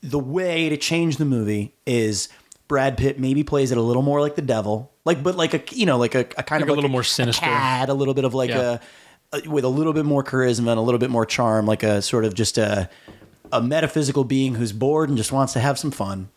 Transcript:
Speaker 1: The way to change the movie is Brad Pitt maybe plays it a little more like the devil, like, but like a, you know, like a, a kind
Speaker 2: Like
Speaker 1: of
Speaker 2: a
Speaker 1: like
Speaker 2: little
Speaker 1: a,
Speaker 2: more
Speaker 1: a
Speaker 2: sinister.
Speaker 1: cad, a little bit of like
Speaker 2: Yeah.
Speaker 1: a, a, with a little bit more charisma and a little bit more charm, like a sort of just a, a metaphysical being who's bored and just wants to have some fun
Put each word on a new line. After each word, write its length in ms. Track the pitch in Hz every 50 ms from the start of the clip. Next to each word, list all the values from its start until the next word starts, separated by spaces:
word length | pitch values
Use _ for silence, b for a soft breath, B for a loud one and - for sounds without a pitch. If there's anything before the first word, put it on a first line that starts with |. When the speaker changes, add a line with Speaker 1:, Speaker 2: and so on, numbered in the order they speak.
Speaker 1:
The 200 | - - 117 147
way 480 | 135 127 143 180 185 180 170 165 165 160
to 80 | 151
change 400 | 147 - - 165 170 170 165 151
the 80 | 127 156
movie 500 | 143 131 120 110 104 107 104 104 - _ _ _
is 420 | - 127 120 113 107 104 95 - - B B B B B _ _ _
Brad 280 | 147 135 131 139 131
Pitt 220 | - 127 139 139 139
maybe 240 | 131 131 135 139 151
plays 300 | - - 143 139 127 123
it 60 | 120
a 40 | 113
little 200 | 117 120 123 139
more 180 | 143 143 143
like 160 | 147 147 147
the 60 | - 151
devil, 500 | 131 120 110 104 - 110 110 123 - _ _ _
like, 200 | 160 170 139 139
but 100 | 180 180
like 160 | 180 165 160 -
a, 220 | 156 - - -
you 80 | 254 226
know, 140 | 180 143 123
like 160 | 120 113 -
a, 60 | 131
a 220 | 123 - - - 131
kind 160 | - 151 151
Speaker 2:
Like 20 | 147
Speaker 1:
of 60 | 143
Speaker 2:
a 20 | 143
Speaker 1:
like 40 |
Speaker 2:
little 140 | 147 143 143
Speaker 1:
a, 20 | 131
Speaker 2:
more 80 | 127
Speaker 1:
a 40 | 120
Speaker 2:
sinister. 400 | - - - 131 120 117 - -
Speaker 1:
cad, 440 | 160 147 143 135 131 127 127 131 131
a 60 | 139
little 200 | 139 139 135 135
bit 100 | 131 131
of 100 | 131 113
like 160 | 131 127 120
Speaker 2:
Yeah. 280 | 120 131 127 120 120 117 B B B B B B B B B _ -
Speaker 1:
a, 60 | 147 147
a, 60 | 156
with 140 | 151 147 123
a 40 | 131
little 240 | 131 143 160 160 156
bit 120 | 156 151
more 180 | 147 143 139 135
charisma 460 | - - 131 127 123 120 110 120 117
and 100 | 117 113
a 20 |
little 200 | 110 120 123 120
bit 100 | 117 131
more 160 | 123 117 110
charm, 400 | 107 - - 123 117 110 110 107
like 160 | 107 107 101 -
a 180 | 107 104 101
sort 240 | 101 - - 120 110
of 100 | 110 95
just 220 | 98 113 101 - -
a, 300 | 110 104 104 101 92 87 B B B B B B B B B _ _ -
a 100 | - 123
metaphysical 640 | 113 123 143 160 160 151 - 156 151 131 143 143 139
being 300 | 120 139 135 135 131 127
who's 180 | 110 120 110 101
bored 360 | 104 123 135 151 156 160 139
and 100 | 143 120
just 140 | 110 - 131
wants 200 | 135 135 127 -
to 60 | 127
have 180 | 117 143 139 127
some 120 | - 156
fun 380 | 135 - 101 98 98 95 95 98 _